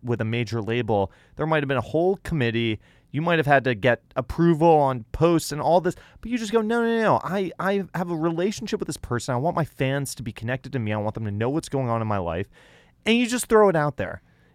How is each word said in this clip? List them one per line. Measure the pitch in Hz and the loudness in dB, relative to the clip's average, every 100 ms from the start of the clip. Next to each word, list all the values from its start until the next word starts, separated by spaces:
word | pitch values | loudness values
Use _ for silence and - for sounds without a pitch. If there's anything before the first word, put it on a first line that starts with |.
with | 123 117 | -6 -2
a | |
major | 110 117 117 117 | -2 -2 -2 -4
label, | 104 117 113 107 95 - _ | -2 -4 0 0 0 -6 _
there | - 151 | -6 0
might | 160 | 0
have | 139 | 0
been | 131 | -2
a | |
whole | 117 156 175 196 | -2 0 0 -2
committee. | - 160 120 113 117 107 _ _ _ | -4 -2 0 0 -2 -4 _ _ _
You | 139 | -4
might | 165 170 | 0 2
have | 143 | 4
had | 143 | 4
to | 127 113 | 4 2
get | 123 120 _ - | 2 2 _ -6
approval | 123 - 170 160 170 | -6 2 4 6 6
on | 156 139 127 107 | 6 4 0 -8
posts | - 165 170 - | 0 2 2 0
and | 147 | -4
all | 143 175 | 2 2
this, | 175 - - - | 2 -6 -14 -18
but | 220 | -6
you | 240 | -6
just | 220 | -2
go, | 226 | -2
"No, | 214 233 | 0 0
no, | 233 226 | 0 2
no, | |
no. | 220 127 | 2 2
I, | 143 190 190 - | 0 -4 -4 -4
I | 180 202 180 | -2 -2 -4
have | 160 180 | -6 -4
a | 170 | -2
relationship | 165 165 185 202 214 202 | -2 0 -2 -2 -6 -6
with | - | -6
this | - | -8
person. | - 120 - | -4 -4 -2
I | 123 | -2
want | 156 | -2
my | 147 | -2
fans | 127 - 131 139 139 - | -4 -2 -2 -2 -4 -8
to | |
be | 120 | -10
connected | - 113 131 127 | -8 -6 -6 -6
to | 135 | -6
me. | 107 | -2
I | 107 | -2
want | 104 | -4
them | 107 110 | -4 -6
to | |
know | 101 117 | -2 0
what's | 151 - | -2 -2
going | 139 127 | -4 0
on | 117 | -2
in | 110 | 0
my | 104 | -2
life." | 85 82 98 - - - _ _ - | -2 -4 -6 -10 -20 -20 _ _ 0
And | 233 | 2
you | 240 | 2
just | 240 - | -2 2
throw | 220 208 | 6 6
it | 165 | 4
out | 147 - | 0 -4
there. | 87 - _ _ _ | -8 -8 _ _ _